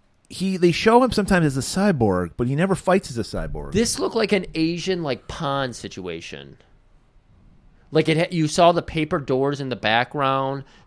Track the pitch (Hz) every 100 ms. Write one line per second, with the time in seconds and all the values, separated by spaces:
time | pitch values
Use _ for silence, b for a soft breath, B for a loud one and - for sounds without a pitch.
0 | _ _ - - 190 185 175 151 220 240
1 | 254 - 190 180 151 135 - 185 208 147
2 | 107 90 85 - 123 139 190 180 - 190
3 | - 117 101 95 78 73 71 202 226 -
4 | 190 226 202 202 170 160 160 170 190 180
5 | 151 117 - - 147 139 127 110 104 -
6 | 90 82 - 71 69 - _ _ _ _
7 | _ _ _ _ - - - _ _ 151
8 | 160 160 175 170 151 - 170 170 - 160
9 | 151 170 131 131 139 139 135 110 107 117
10 | 123 147 135 135 135 139 - b